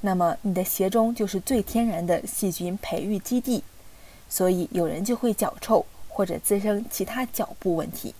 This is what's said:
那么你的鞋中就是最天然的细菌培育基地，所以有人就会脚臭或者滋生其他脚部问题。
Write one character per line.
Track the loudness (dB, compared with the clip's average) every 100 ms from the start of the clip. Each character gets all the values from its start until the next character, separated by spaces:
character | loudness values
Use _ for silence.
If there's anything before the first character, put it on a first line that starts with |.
那 | 2
么 | 2 2 2
你 | 0
的 | 0
鞋 | 0 0 2
中 | 4 2
就 | 2 -2
是 | -2
最 | 0 0
天 | 2 2 2
然 | 0 2
的 | 0 0
细 | -2 -2
菌 | 0 -4 -4
培 | -4 -4
育 | -2 -2
基 | 0 -2
地， | 2 -2 -2 -16 -20 -20 -20 -20 -8
所 | 0 4
以 | 4 2
有 | 0 0
人 | 0
就 | -2 2
会 | 2
脚 | 2 0 -2
臭 | 2 2 2 -8 -10
或 | -2
者 | -2 0
滋 | 0 2
生 | 2 0 -2
其 | -4
他 | -4 -4 -4
脚 | -4 -6 -2
部 | 0 0
问 | 0
题。 | -6 -10 -12